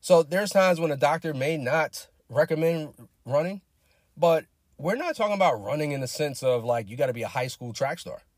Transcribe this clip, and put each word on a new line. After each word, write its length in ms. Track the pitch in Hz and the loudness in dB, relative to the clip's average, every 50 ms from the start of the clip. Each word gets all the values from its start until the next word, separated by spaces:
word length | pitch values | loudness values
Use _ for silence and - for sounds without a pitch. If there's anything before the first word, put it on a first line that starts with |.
So 220 | _ - 180 170 160 | _ 6 6 6 6
there's 280 | 139 160 185 208 202 | 4 0 -2 -2 2
times 280 | - 196 190 185 180 160 | 4 4 4 4 4 2
when 140 | 165 160 147 | 0 -2 0
a 40 | |
doctor 380 | 135 143 143 151 165 - 165 151 | 2 2 2 2 2 -2 -6 -4
may 220 | 131 - 156 165 | -2 -2 -2 -2
not 500 | 156 131 120 143 160 156 - - - - _ _ _ _ _ | -2 -2 0 0 0 0 -2 -4 -12 -18 _ _ _ _ _
recommend 680 | 117 135 156 165 165 156 160 165 170 165 156 143 - - 120 _ _ _ _ | 0 0 2 2 2 0 2 0 0 0 -4 -8 -12 -18 -20 _ _ _ _
running, 380 | - 131 143 160 - 294 202 _ _ _ _ _ _ _ _ _ _ _ | -2 0 0 0 0 -4 -8 _ _ _ _ _ _ _ _ _ _ _
but 280 | - 151 170 165 156 - _ _ _ _ _ _ _ | 2 4 4 4 4 0 _ _ _ _ _ _ _
we're 160 | 139 160 208 | -4 -4 -4
not 220 | 254 330 349 311 | -2 -4 -6 -4
talking 180 | - 226 208 208 | -2 -2 -2 2
about 260 | 196 190 170 131 107 | 2 4 2 2 2
running 300 | 98 104 139 151 151 147 | -2 -4 -4 -2 -2 -2
in 100 | 143 139 | -4 -4
the 60 | 135 | -6
sense 380 | 120 - - 151 147 139 - - | -6 -4 -4 -4 -4 -4 -2 0
of, 180 | 131 123 120 113 | 0 0 0 0
like, 260 | 120 120 117 110 98 | 0 -2 -2 -2 -6
you 80 | 110 | -4
gotta 160 | 123 143 127 123 | -2 -2 -2 -2
be 120 | 117 113 | -4 -6
a 40 | 101 | -6
high 200 | - 135 127 131 | -4 -4 -6 -6
school 240 | - - 123 120 110 | -8 -10 -10 -12 -6
track 260 | - - - 180 175 | -4 -4 -4 -4 -6
star 240 | - - 67 - _ _ _ | -10 -14 -14 -14 _ _ _